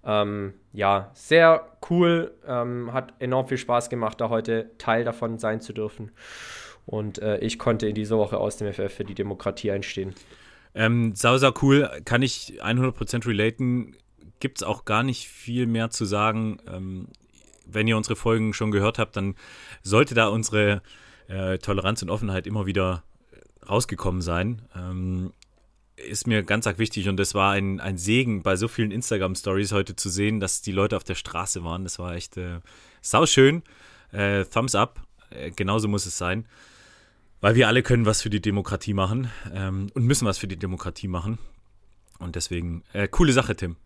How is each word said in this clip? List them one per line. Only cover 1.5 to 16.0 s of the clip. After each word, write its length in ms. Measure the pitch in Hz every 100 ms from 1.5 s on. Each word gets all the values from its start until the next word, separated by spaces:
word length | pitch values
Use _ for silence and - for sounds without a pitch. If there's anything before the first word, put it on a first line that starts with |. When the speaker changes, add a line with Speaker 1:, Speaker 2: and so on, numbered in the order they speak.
| 160 - _ -
Speaker 1:
cool, 420 | 175 170 170 165 - -
ähm, 460 | 123 120 123 120
hat 180 | 127 123 _
enorm 260 | 123 127 131
viel 120 | 127
Spaß 320 | - 120 120
gemacht, 300 | 123 110 -
da 100 | 113
heute 400 | 113 113 113 113 _
Teil 260 | - 113
davon 340 | 117 113 117 113
sein 220 | 110 110
zu 140 | 113
dürfen. 360 | 110 107 - 110 _ - - - - - - -
Und, 320 | 110 107 95
äh, 180 | 107 104
ich 200 | 110 -
konnte 280 | - 117 110
in 80 |
dieser 220 | 104 104 110
Woche 220 | 104 104
aus 180 | 104 -
dem 100 | 104
F 100 | 98
F 160 | 98
für 100 | -
die 100 | 98
Demokratie 560 | 98 101 95 101 95 107
einstehen. 440 | 98 - - 95 92 - - - - _
Speaker 2:
Ähm, 400 | - 113 120 113
sau, 220 | 101 120 131
sau 160 | 135 -
cool, 300 | 139 139 143 71 -
kann 160 | 120
ich 320 | 131 - - -
hundert 300 | 95 120 131
Prozent 320 | - 104 120 120
relaten. 680 | 104 107 113 127 123 113 - _ _ - _
Gibt's 220 | 135 -
auch 240 | 87 107 -
gar 160 | 107
nicht 260 | 131 120 -
viel 380 | - - 120 120
mehr 240 | 113 113
zu 160 | -